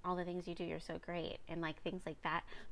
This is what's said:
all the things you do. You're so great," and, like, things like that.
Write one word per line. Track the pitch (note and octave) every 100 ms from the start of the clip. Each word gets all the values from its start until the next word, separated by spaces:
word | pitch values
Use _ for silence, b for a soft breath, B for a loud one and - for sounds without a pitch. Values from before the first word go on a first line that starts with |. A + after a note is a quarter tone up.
all | F3+ F3+
the |
things | F3 F3+ F3
you |
do. | E3+
You're | F3 E3
so | - E3
great," | - F3 D#3+ - -
and, | E3
like, | D#3+ D#3
things | - F3+
like | D#3+ D#3
that. | E3 E3+ - B B